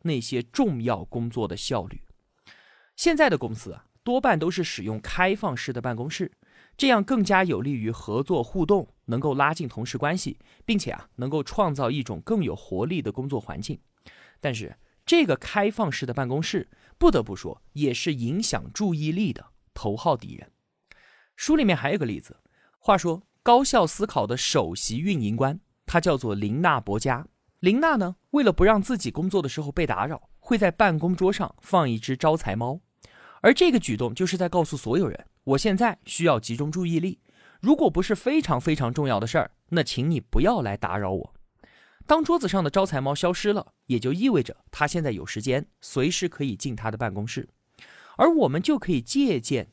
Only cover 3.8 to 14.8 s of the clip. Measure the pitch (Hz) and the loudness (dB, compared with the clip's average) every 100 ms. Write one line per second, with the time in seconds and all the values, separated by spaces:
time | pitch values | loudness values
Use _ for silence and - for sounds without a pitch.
3.8 | _ _ - 254 - 170 160 175 165 - | _ _ -2 0 2 2 0 -2 -4 -4
4.8 | 104 110 - - 185 202 202 123 - 120 | -6 -8 -6 0 0 0 -4 -4 -6 -6
5.8 | 127 117 135 - 180 _ _ _ _ - | -6 -6 -6 -6 -8 _ _ _ _ -2
6.8 | 277 226 196 254 190 190 185 104 135 131 | 2 2 2 0 2 2 2 0 -2 -4
7.8 | 110 113 - 110 139 165 120 190 160 202 | -4 -6 -4 -4 0 -2 -2 -2 2 2
8.8 | - _ - 117 143 135 143 160 143 - | 0 _ -6 -2 0 2 0 0 -8 -8
9.8 | 120 127 143 180 - - _ _ - 208 | -8 -4 -2 -2 -6 -10 _ _ -2 -2
10.8 | - - - - 127 151 139 - 185 139 | -2 -10 -12 -8 -4 -4 -4 0 0 0
11.8 | 123 147 117 85 - 220 127 78 - 92 | -2 -2 -4 -8 -2 0 0 -4 -6 -4
12.8 | 127 180 107 127 135 127 - 78 104 - | -2 -2 -4 -6 -6 -6 -8 -10 -8 -10
13.8 | _ _ - - - _ 147 113 95 - | _ _ -20 -20 -20 _ -6 -6 -10 -16